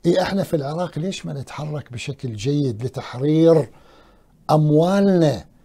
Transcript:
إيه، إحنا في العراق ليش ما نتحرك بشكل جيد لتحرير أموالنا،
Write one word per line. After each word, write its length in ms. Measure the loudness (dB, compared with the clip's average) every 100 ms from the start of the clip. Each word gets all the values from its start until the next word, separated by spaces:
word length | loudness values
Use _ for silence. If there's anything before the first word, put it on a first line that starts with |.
| 2
إيه، 160 | 0
إحنا 220 | 0 -2
في 120 | -2 -4
العراق 440 | -4 -6 -6 -6
ليش 260 | -8 -8 -10
ما 80 |
نتحرك 600 | -10 -12 -12 -10 -10 -10
بشكل 420 | -12 -12 -10 -10 -6
جيد 480 | -2 0 -2 -4
لتحرير 880 | -8 -8 -12 -4 0 4 6 6 2 -8 _ -20 _ _ _ _ 0
أموالنا، 960 | 2 4 4 4 2 4 4 2 0 -10 _